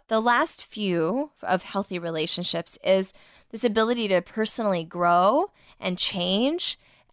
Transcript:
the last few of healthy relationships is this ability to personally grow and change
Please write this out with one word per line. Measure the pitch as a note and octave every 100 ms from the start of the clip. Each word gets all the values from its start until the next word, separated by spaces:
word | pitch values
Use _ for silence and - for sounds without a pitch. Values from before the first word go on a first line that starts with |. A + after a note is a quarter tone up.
| -
the | A3
last | A3+ A#3+ D#4+ -
few | - A3+ G3+ E3+ D#3+ A#3+ D4+ -
of | - F#3
healthy | - G3 - F3+
relationships | E3+ D#3+ D#3 - F3 E3 E3+ -
is | - F#3+ F#3+ - _ _ _
this | A3+
ability | B3 G#3+ A3 A#3+ G#3+
to | F#3
personally | F3 - A3 - G#3+ F3+
grow | E3 F3 F3 F3 F#3+ C4+ G4 _ _ -
and | F#3 F3+
change | - F#3+ F3 G3 B3+ E4+ - - _ _ _